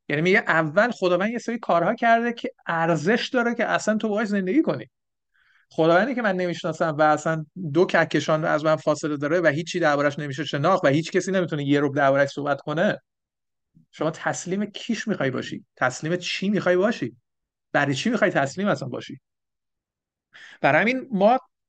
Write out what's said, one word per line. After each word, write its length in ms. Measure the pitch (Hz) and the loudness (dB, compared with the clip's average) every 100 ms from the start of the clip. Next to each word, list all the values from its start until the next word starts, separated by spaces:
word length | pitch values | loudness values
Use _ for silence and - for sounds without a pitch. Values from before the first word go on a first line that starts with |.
| - | -4
یعنی 140 | 147 | 0
میگه 160 | 175 214 | 2 2
اول 520 | 214 165 156 175 233 | 2 0 2 2 0
خداوند 400 | - 180 180 208 | 0 0 2 0
یه 80 | 240 | -4
سری 200 | - 233 | -6 -6
کارها 360 | - 170 170 | 0 2 2
کرده 380 | 233 233 233 240 | 0 2 2 2
که 180 | 233 - - - | -4 -10 -10 -6
ارزش 640 | 165 165 160 156 233 - | -2 0 0 2 0 0
داره 220 | 254 233 | -2 -2
که 120 | 226 185 | -2 -2
اصلاً 300 | 170 - 214 | 0 0 -2
تو 120 | 220 | -2
باهاش 200 | 208 214 | -2 -2
زندگی 340 | 202 185 269 | -2 0 0
کنی. 280 | 262 139 - _ _ _ _ _ _ _ _ | 0 -4 -8 _ _ _ _ _ _ _ _
خداوندی 460 | - 160 175 240 | 0 4 4 2
که 80 | 247 | 0
من 140 | 214 185 | -2 0
نمی‌شناسم 600 | 180 165 165 160 165 147 | -2 -4 -6 -2 -2 2
و 60 | |
اصلاً 440 | 151 151 165 160 151 185 170 | 4 4 0 -4 -6 -10 -2
دو 120 | 156 | 2
کهکشان 600 | 180 180 165 151 143 156 | 2 2 2 0 0 0
از 200 | 165 156 | 0 0
من 120 | 156 156 | 0 0
فاصله 400 | - 147 156 147 | 0 -2 -2 -4
داره 240 | 143 180 | 0 2
و 60 | 165 | 2
هیچی 340 | 143 165 175 | 0 -4 -2
دربارش 380 | 156 143 143 143 | 0 2 0 -2
نمیشه 260 | 147 135 | -8 -8
شناخت 400 | 143 147 160 190 | -6 -2 2 2
و 40 | 147 | 2
هیچ 220 | 147 160 | 2 0
کسی 220 | 185 185 | -2 0
نمی‌تونه 320 | 185 170 151 | -2 -2 -4
یه 160 | 139 143 | 0 2
ربع 140 | 143 | 2
دربارش 360 | 135 139 139 143 | 2 2 4 0
صحبت 300 | - 143 143 | -2 -4 -4
کنه، 420 | - 151 202 - _ _ _ _ _ _ _ _ _ | -4 -2 -2 -2 _ _ _ _ _ _ _ _ _
شما 200 | - 156 | -6 -4
تسلیم 540 | 156 156 143 175 196 | -4 -6 -6 -4 -4
کیش 440 | 208 - - 220 220 | -4 -8 -6 -6 -4
می‌خوای 220 | 185 135 | -2 -2
باشی؟ 340 | 123 - - - _ | -2 -8 -12 -14 _
تسلیم 400 | 127 - 156 180 | -2 -2 -4 -4
چی 320 | 175 - 190 | -4 -4 -2
می‌خوای 280 | 202 180 180 | 0 2 2
باشی؟ 400 | 214 226 120 - _ _ _ _ _ | 2 -2 -6 -10 _ _ _ _ _
برای 220 | 147 143 | -2 0
چی 160 | 135 220 | 0 -2
می‌خوای 200 | 220 202 | 0 2
تسلیم 380 | 151 135 180 202 | 2 -2 -2 -2
اصلاً 200 | 147 127 | -2 -4
باشی؟ 320 | 117 - 135 _ _ _ _ _ _ _ _ _ _ _ - - - | -10 -10 -16 _ _ _ _ _ _ _ _ _ _ _ -20 -20 -2
برای 200 | 147 151 | 2 4
همین 280 | 208 262 247 | 2 -2 -4
ما، 280 | 196 208 262 - _ | 2 4 4 0 _